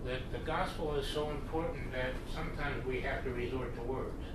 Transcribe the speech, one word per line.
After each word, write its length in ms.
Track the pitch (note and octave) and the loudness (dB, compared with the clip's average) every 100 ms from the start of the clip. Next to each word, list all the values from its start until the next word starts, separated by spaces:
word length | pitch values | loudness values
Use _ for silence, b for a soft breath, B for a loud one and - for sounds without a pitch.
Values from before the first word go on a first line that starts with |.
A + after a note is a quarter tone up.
we? 80 | B2 | -2
That 200 | B2+ - | -2 -2
the 60 | B2 | -2
gospel 560 | D3+ D#3+ F#3 - D#3+ D3 | 0 2 2 2 2 2
is 120 | C#3 | 2
so 220 | D3 D3+ | 2 0
important 640 | D3 C3 D#3+ E3 C#3+ B2 | 0 0 0 0 0 -2
that 180 | B2+ B2+ C3 - - | 0 0 0 -2 -2
sometimes 500 | D#3 C#3+ C#3+ - B2+ | 0 0 0 0 0
we 140 | B2+ | 0
have 220 | - - | 2 0
to 80 | B2+ | 0
resort 420 | A#2+ A#2+ C3 B2 - | 0 0 0 0 -2
to 60 | |
words. 420 | - - - - - | 0 0 0 -2 -4